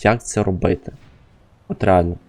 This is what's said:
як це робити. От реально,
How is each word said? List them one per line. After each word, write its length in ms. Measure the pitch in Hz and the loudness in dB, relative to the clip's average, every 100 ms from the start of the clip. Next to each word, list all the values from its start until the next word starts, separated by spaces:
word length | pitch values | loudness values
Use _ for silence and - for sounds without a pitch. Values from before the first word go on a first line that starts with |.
як 220 | 101 117 | 0 0
це 180 | - - | -2 -2
робити. 500 | 104 92 - - - - - - _ _ _ _ - | -2 0 -2 -2 -6 -18 -20 -20 _ _ _ _ -14
От 160 | - | -2
реально, 320 | 104 92 87 85 | 2 2 2 -4